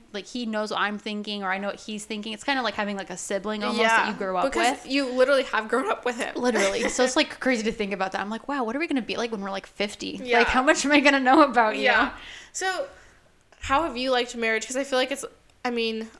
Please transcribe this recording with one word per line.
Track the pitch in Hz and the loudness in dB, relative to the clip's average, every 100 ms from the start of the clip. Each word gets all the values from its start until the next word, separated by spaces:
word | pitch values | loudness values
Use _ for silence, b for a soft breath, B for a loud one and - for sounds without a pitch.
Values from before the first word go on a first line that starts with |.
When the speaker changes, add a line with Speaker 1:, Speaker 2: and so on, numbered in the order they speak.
| - | -10
Speaker 1:
like, | 202 190 | -12 -8
he | 247 233 | -6 -4
knows | 214 214 | -4 -4
what | 185 | -2
I'm | 196 208 | -2 -4
thinking, | 214 208 208 208 | -6 -6 -6 -6
or | 196 | -4
I | 190 | -2
know | 202 | -4
what | - | -8
he's | - 214 - | -10 -10 -8
thinking. | 214 214 | -8 -8
It's | 214 | -6
kinda | - 269 | -2 0
like | 233 202 | 0 -2
having, | 208 202 | -4 -4
like, | 185 | -8
a | 180 | -10
sibling | - 196 202 214 | -6 -4 -4 -4
almost | 208 214 | -2 2
that | 226 226 202 | 4 4 2
Speaker 2:
Yeah, | |
Speaker 1:
you | 190 | -2
grew | 190 185 | -2 0
up | 214 | 0
Speaker 2:
because | 233 233 269 | 2 0 0
Speaker 1:
with. | - | -2
Speaker 2:
you | 269 262 | -2 0
literally | 254 254 277 | 2 4 4
have | - 220 220 | 2 -2 0
grown | 233 392 | 0 0
up | - - | -2 -4
with | 233 | -4
him. | - - | -6 0
Speaker 1:
Literally. | 247 220 196 202 233 | 0 2 2 2 -2
So | - | 2
it's, | 254 311 | 2 4
Speaker 2:
<laughs> | |
Speaker 1:
like, | 294 - | 0 0
crazy | 262 247 | 0 0
to | 220 | 0
think | - 202 | -2 -4
about | 196 190 | -2 -4
that. | 196 | -4
I'm | 196 | -6
like, | 220 - | -8 -6
"Wow, | 285 | -4
what | 226 269 | -2 -2
are | |
we | 339 | -2
gonna | 277 | -2
be | 208 196 | -2 -4
like | 233 | -4
when | 220 | -4
we're, | 196 | -6
like, | 196 - | -8 -10
fifty? | - 208 - - - | -6 -6 -4 -8 -8
Speaker 2:
Yeah. | 254 240 | 2 4
Speaker 1:
Like, | 233 | 4
how | 254 | 4
much | 269 320 277 | 4 4 4
am | |
I | 285 | 4
gonna | 277 277 | 6 4
know | 254 311 | 6 8
about | 285 233 220 214 | 6 6 2 2
you?" | |
Speaker 2:
Yeah. | 262 233 262 B B B B | 2 4 2 B B B B
So | - 381 359 277 B B B B _ _ - | -6 -4 -4 -6 B B B B _ _ -12
how | - 277 | 0 0
have | 320 240 | 0 -2
you | 262 | 0
liked | 247 247 240 | 0 0 -2
marriage? | 226 220 214 | 0 0 -2
'Cause | 262 | -4
I | |
feel | 277 254 | 0 0
like | 262 | 0
it's, | 277 - - _ _ 247 | -4 -8 -14 _ _ -4
I | |
mean, | 240 226 226 220 | -2 -2 -4 -8